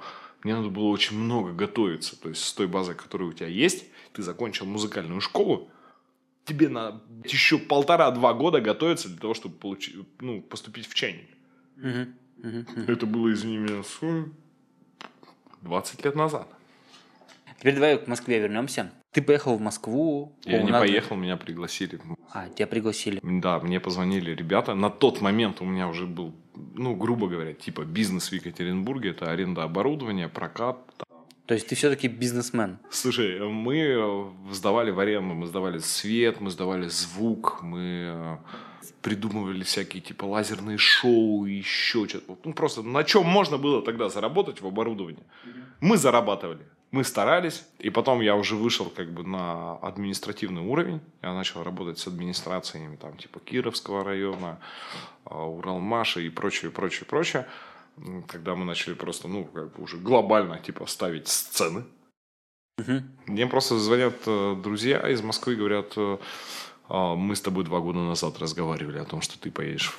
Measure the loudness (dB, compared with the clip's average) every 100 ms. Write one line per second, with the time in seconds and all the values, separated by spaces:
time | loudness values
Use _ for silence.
0 | -8 -16 -18 -8 -4 -2 -2 0 2 2
1 | 0 0 0 0 -2 -2 -2 2 0 0
2 | -6 -8 -10 -4 -4 0 0 0 -2 -6
3 | -8 -6 -6 -6 -4 2 2 2 -8 -20
4 | -16 -10 -8 -6 -6 -6 -6 -4 -4 -4
5 | -4 -4 -2 2 2 2 -2 -20 -20 _
6 | _ _ _ _ -2 4 4 4 -4 -8
7 | -16 -14 -2 4 6 4 4 4 6 8
8 | 6 8 6 6 4 4 4 2 2 2
9 | -2 -6 -4 -4 -6 -10 -8 -8 -10 -12
10 | -16 -10 -8 -6 -8 -14 -12 -14 -6 -2
11 | -2 -4 -14 _ _ _ _ -8 -4 -2
12 | -4 -10 _ -14 -8 -8 -8 -4 0 2
13 | 2 2 4 4 0 -2 -2 -2 -6 -6
14 | -2 -2 -4 -10 -20 _ _ _ _ -20
15 | -20 _ -20 -20 _ -16 -4 -4 -4 -2
16 | -2 2 0 0 -8 -18 _ _ _ -20
17 | -20 -20 -20 -20 -20 0 2 6 6 6
18 | 2 -4 2 2 2 0 -2 -4 -6 -8
19 | _ 2 4 4 4 0 0 -4 -2 0
20 | 2 0 -4 -10 0 2 6 6 6 4
21 | 2 -2 -2 -2 -4 -8 -6 -4 -6 -6
22 | -10 -12 -12 -12 -8 -4 -2 0 0 -2
23 | -2 -4 0 0 2 2 2 0 0 0
24 | 0 0 -2 -4 2 2 2 2 0 6
25 | 4 6 2 4 2 0 -2 -2 -2 -4
26 | -6 -6 -8 -10 -20 -18 -14 -6 -4 0
27 | 0 2 0 -2 -6 -8 -10 -8 -4 0
28 | 0 0 -2 -6 -6 -6 -2 0 -2 -2
29 | -4 -4 -2 -2 0 -2 -2 0 0 0
30 | -2 -4 -4 -6 -8 -4 -4 -4 -10 -14
31 | -14 -16 -20 -10 -2 0 0 2 4 4
32 | 0 0 -2 0 0 0 0 -4 -8 -4
33 | 0 2 2 0 -4 -2 0 2 2 4
34 | 2 0 -6 -12 -10 -2 2 4 4 2
35 | 2 2 0 -4 -4 -2 -2 -2 -2 -2
36 | 0 4 4 2 -4 -4 -2 -2 -2 -4
37 | -4 -2 0 2 0 -2 -8 -6 -4 -4
38 | -6 -8 -8 -10 -12 -16 -16 -18 -20 -8
39 | -4 -2 -2 -2 -4 -4 -2 -2 -4 -8
40 | -12 -8 -2 0 0 -2 -4 4 6 6
41 | 8 8 6 4 0 -4 -2 0 2 2
42 | 0 -4 -10 -12 -8 -2 0 -2 -2 0
43 | 6 6 8 6 6 2 2 2 2 0
44 | -2 0 0 0 0 -2 -6 -2 -2 -2
45 | -8 -10 -18 -20 -20 -18 -18 0 6 8
46 | 8 6 6 2 -2 -10 -14 _ _ -2
47 | 0 2 4 4 2 -4 -12 -8 -2 2
48 | 4 4 6 4 2 2 2 0 -2 -6
49 | -8 -8 -6 -4 -2 -4 -6 -8 -8 -6
50 | -4 -4 -6 -6 -4 -4 0 0 0 -4
51 | -10 _ -6 -4 -4 -6 -8 -6 -6 -8
52 | -8 -6 -6 -6 -4 -6 -6 -10 -12 -14
53 | -16 -16 -18 -18 -6 -4 -2 -4 -4 -4
54 | -2 -2 -2 -4 -6 -10 -14 -16 -14 -14
55 | -16 -18 -14 -8 -8 -6 -4 -4 0 0
56 | 0 -2 -4 -2 -2 -2 -4 -4 -4 -4
57 | -2 -2 0 -2 -4 -12 -18 -20 -20 -16
58 | -12 -12 -12 -10 -6 -4 -4 -4 -6 -6
59 | -8 -8 -6 -8 -8 -10 -12 -12 -12 -6
60 | 6 6 8 4 4 -4 -10 -10 -8 -4
61 | -4 -4 -2 -2 0 0 0 -2 -8 -18
62 | _ _ _ _ _ _ _ -8 -2 -2
63 | -4 -14 -4 0 2 2 2 2 4 4
64 | 4 0 0 2 2 -2 -2 -2 2 2
65 | 2 0 0 -2 -2 0 2 0 -2 -2
66 | 0 -2 -6 -12 -12 -12 -14 -16 -4 0
67 | 2 2 0 0 -2 -2 0 0 0 0
68 | 0 0 -2 -4 -6 -2 -2 -2 -6 -8
69 | -6 -6 -6 -8 -8 -6 -6 -2 -4